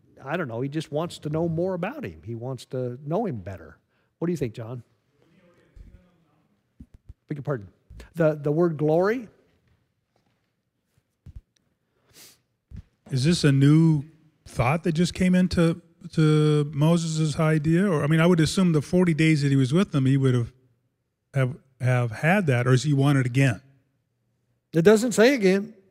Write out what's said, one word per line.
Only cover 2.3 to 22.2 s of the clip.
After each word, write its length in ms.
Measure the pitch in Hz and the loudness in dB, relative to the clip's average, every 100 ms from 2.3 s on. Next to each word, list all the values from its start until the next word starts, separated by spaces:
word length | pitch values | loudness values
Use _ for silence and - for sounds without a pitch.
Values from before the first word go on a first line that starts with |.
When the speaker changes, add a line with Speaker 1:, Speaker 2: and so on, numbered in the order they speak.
| 117 | -12
Speaker 1:
wants 300 | 123 127 - | -10 -12 -10
to 300 | 131 123 123 147 | -8 -8 -10 -6
know 200 | 180 220 | -6 -4
him 120 | 117 | -8
better. 400 | 90 92 - - _ _ _ - | -12 -16 -18 -20 _ _ _ -8
What 60 | 170 | -6
do 40 | |
you 40 | 170 | -4
think, 160 | 123 | -6
John? 300 | 113 113 123 - _ _ _ _ _ _ _ _ - - - _ _ _ _ _ _ _ - - _ - - - | -8 -14 -14 -16 _ _ _ _ _ _ _ _ -20 -20 -20 _ _ _ _ _ _ _ -20 -20 _ -20 -18 -12
Beg 100 | 147 | -10
your 60 | |
pardon. 240 | 139 127 95 _ _ - - 165 | -8 -8 -10 _ _ -20 -10 0
The, 200 | 156 156 | 0 0
the 160 | 147 | -2
word 260 | 156 175 147 | 0 0 0
glory? 520 | 151 165 196 254 208 _ _ _ _ _ _ _ _ _ _ _ _ _ _ _ _ _ _ _ - - - _ _ _ _ _ _ - - _ _ _ _ - - _ - | 0 2 2 -2 -8 _ _ _ _ _ _ _ _ _ _ _ _ _ _ _ _ _ _ _ -20 -20 -20 _ _ _ _ _ _ -20 -20 _ _ _ _ -20 -20 _ -8
Speaker 2:
Is 140 | 131 147 | -2 0
this 180 | 175 | 2
a 80 | 147 | 2
new 520 | 135 139 156 165 151 135 _ _ _ - | 4 6 6 4 2 -4 _ _ _ -10
thought 380 | - 120 165 | -4 -2 -2
that 100 | 180 | -2
just 200 | 160 175 | -2 -2
came 220 | - 185 180 | 0 0 2
into 460 | 185 175 170 170 - _ 175 | 2 0 0 -2 -10 _ -8
to 560 | - 156 151 151 147 147 | 0 2 2 2 0 -2
Moses' 680 | 143 156 175 165 156 156 139 | 0 2 2 0 -4 -2 0
idea? 500 | 156 160 156 170 202 | 0 0 2 0 2
Or, 140 | 151 | 0
I 40 | 147 | 0
mean, 120 | 160 | 2
I 60 | 170 | 4
would 140 | 170 | 4
assume 320 | 151 - 180 | 2 2 2
the 100 | 151 | 2
forty 320 | - 180 175 | 0 2 2
days 280 | 151 160 151 | 2 2 2
that 80 | 143 | 2
he 60 | 139 | 2
was 180 | 127 | 2
with 180 | 165 202 | 0 0
them, 140 | 143 131 | 0 2
he 120 | 135 | 2
would 160 | 135 | 2
have, 200 | 123 117 - _ _ _ _ _ _ _ | 0 -2 -10 _ _ _ _ _ _ _
have, 240 | 139 127 - _ - | -4 -4 -6 _ -6
have 320 | 123 123 120 | -2 0 -2
had 360 | 107 | -2